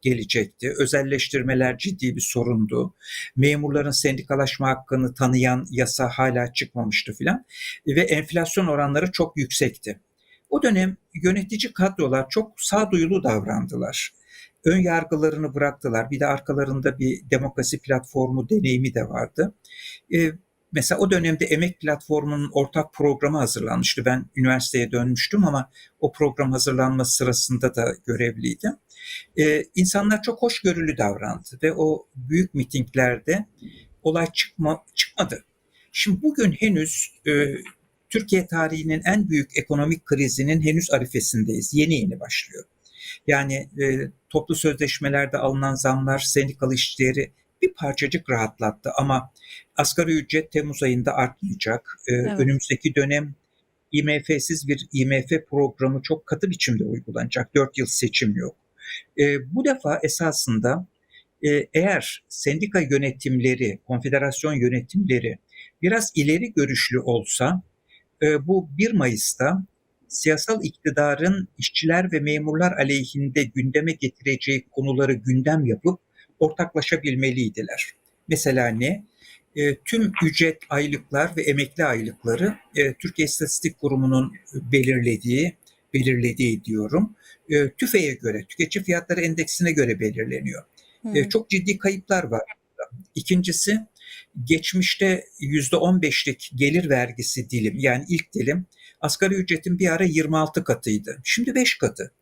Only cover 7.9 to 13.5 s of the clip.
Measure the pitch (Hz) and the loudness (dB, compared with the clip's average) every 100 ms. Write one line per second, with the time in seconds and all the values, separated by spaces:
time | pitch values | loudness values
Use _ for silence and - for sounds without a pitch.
7.9 | 139 165 156 156 170 165 - 180 147 143 | 2 2 2 0 -2 0 0 0 2 2
8.9 | 143 180 - 165 - 131 - 131 - - | 2 0 0 -2 0 -4 0 0 -2 -12
9.9 | 101 _ _ _ _ _ 294 277 196 185 | -12 _ _ _ _ _ 0 2 2 2
10.9 | 190 _ 165 175 196 190 214 240 - 185 | -2 _ -2 0 0 -2 -6 -6 0 0
11.9 | 190 135 131 131 - 220 - - 202 214 | 2 0 0 0 -2 -4 -6 0 0 2
12.9 | 185 165 190 135 110 95 | 2 2 2 2 0 0